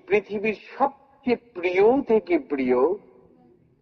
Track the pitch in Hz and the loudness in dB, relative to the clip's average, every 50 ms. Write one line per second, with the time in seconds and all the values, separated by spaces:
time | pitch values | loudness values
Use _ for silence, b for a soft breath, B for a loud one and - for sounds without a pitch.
0 | - - 196 214 202 - 202 214 196 220 196 - - - - - 277 285 - _ | -4 -2 -2 -2 -2 -2 -8 -6 -4 -4 -6 -6 -10 -12 -4 -2 -2 -2 -2 _
1 | _ _ _ _ - 247 233 - _ _ - 175 170 180 180 190 202 226 262 277 | _ _ _ _ -4 -2 -2 -4 _ _ -12 -6 -6 -2 2 4 4 4 4 2
2 | - - 226 214 - - 175 156 131 - 143 131 131 123 123 123 135 - - - | 0 0 0 0 0 0 -2 -2 -2 -4 -6 -4 0 0 2 2 2 0 0 -2
3 | - _ _ _ _ _ _ _ _ _ _ _ _ _ _ _ | -10 _ _ _ _ _ _ _ _ _ _ _ _ _ _ _